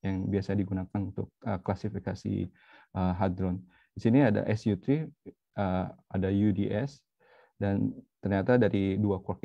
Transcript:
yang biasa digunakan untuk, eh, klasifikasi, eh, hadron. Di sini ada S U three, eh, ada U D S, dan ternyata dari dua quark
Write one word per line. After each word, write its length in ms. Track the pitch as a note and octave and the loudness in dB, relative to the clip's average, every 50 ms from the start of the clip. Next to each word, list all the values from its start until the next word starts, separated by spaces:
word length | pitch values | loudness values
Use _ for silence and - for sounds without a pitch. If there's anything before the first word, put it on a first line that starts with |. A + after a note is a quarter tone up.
| - | -4
yang 240 | F#2+ F#2+ F#2 G2 G2+ | -4 -2 -2 -2 0
biasa 240 | G2 G2 F#2+ - | -2 -2 0 0
digunakan 480 | G2 G2+ F#2+ F#2+ F#2+ F#2 F#2 - - G#2 | -2 -2 -2 -2 -2 -4 -4 -4 -6 -6
untuk, 320 | G2 F#2 - - - - _ _ - G#2+ | -6 -6 -6 -8 -10 -10 _ _ -6 -6
eh, 80 | G2+ F#2 - | -6 -4 -2
klasifikasi, 800 | - G2 - - G#2 G#2+ F#2 - G2 F#2 - - G#2 G2+ G2 F#2 F#2 - _ _ - - - _ _ | -4 -4 -4 -4 -8 -8 -6 -6 -6 -8 -6 -4 -4 -4 -4 -4 -6 -10 _ _ -20 -20 -20 _ _
eh, 200 | - F#2+ F#2 F#2 F2+ | -4 -2 0 0 0
hadron. 400 | F#2 G2 F#2 F2+ F#2+ F#2+ F#2 F2+ G2+ - - _ _ _ _ - | 2 0 0 0 0 -2 -2 -4 -4 -8 -14 _ _ _ _ -6
Di 80 | A2 - | -2 2
sini 160 | A#2 A#2 C#3 | 4 6 6
ada 240 | C#3+ A2+ G#2 G#2 - | 6 6 4 2 2
S 240 | - G#2+ A2 - A2 | 0 -2 0 0 0
U 80 | G2+ | -2
three, 320 | F#2 - - C#3 D#3 D#3 - - _ - - - _ _ _ - | 0 0 0 0 0 -2 -6 -12 _ -20 -20 -20 _ _ _ -6
eh, 300 | G#2+ G2+ F#2 F#2 F#2 F#2 - | -2 -2 0 0 0 -2 -4
ada 400 | - - _ - - G2 F#2 F#2+ | -8 -14 _ -6 -4 -2 0 0
U 240 | G2+ G2+ G#2 G#2+ | 2 2 2 2
D 160 | F#2+ G2 G2 G2+ | 2 2 0 -2
S, 320 | G#2 G#2 C3 C#3 - - _ _ _ _ _ _ _ _ _ _ _ | -2 -2 -4 -4 -8 -12 _ _ _ _ _ _ _ _ _ _ _
dan 400 | - G2+ G2+ G3 - - - - - - _ _ _ | -4 -2 0 0 0 0 -2 -4 -8 -14 _ _ _
ternyata 400 | - F#2+ G2 G2 F#2+ - B2 B2 | -2 0 0 2 4 4 4 6
dari 400 | A2 G2 - G2 G2 G2 F#2+ G2+ | 4 4 2 2 2 2 2 2
dua 240 | G#2+ G2+ G2 F#2 - | 2 2 0 0 -2
quark 160 | - F#2 - | -6 -6 -4